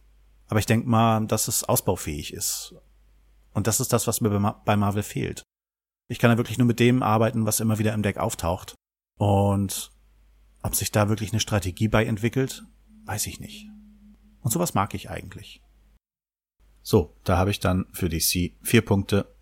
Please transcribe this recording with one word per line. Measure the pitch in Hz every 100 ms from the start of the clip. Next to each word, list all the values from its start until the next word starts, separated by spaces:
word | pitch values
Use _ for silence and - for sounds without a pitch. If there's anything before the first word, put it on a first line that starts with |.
| _ _ _ _ _
Aber | 107
ich | -
denk | 113
mal, | 120 113 113 110 107
dass | 110 -
es | -
ausbaufähig | - 127 - 90 - 73 -
ist. | 82 - - - - _ _ _ _ _ _ _
Und | 104 104
das | 107
ist | 123
das, | 117 -
was | -
mir | 113
bei | 101
Ma-, | 101 -
bei | - 104
Marvel | 101 101
fehlt. | - - - - - _ _ _ _ _ _
Ich | 120
kann | 120
da | 117
wirklich | 117 113
nur | 120
mit | 110
dem | 120 127
arbeiten, | 107 107 113 110 107
was | -
immer | 113 107
wieder | 107
im | 104
Deck | 101 -
auftaucht. | 90 - 85 90 - - _ _ _ _
Und | 101 101 101 101 98 - - _ _ _ _ _ _ _
ob | -
sich | - 101
da | 110 104
wirklich | 107 104
eine | 110
Strategie | - 107 92 - 107
bei | 110
entwickelt, | 110 104 113 131 135 - - _ _ -
weiß | - 101 -
ich | 78
nicht. | - - - - - - - - _ _
Und | 120
sowas | 170 175
mag | - 98
ich | - -
eigentlich. | 82 92 - - - _ _ _ _ _ _ _ _ _ _ _ _
So, | - 110 82 _
da | - 90
habe | 95
ich | 101
dann | 95 92 -
für | - 90
D | 80
C | - 92 87 -
vier | - 117
Punkte | - 98 92 98 - _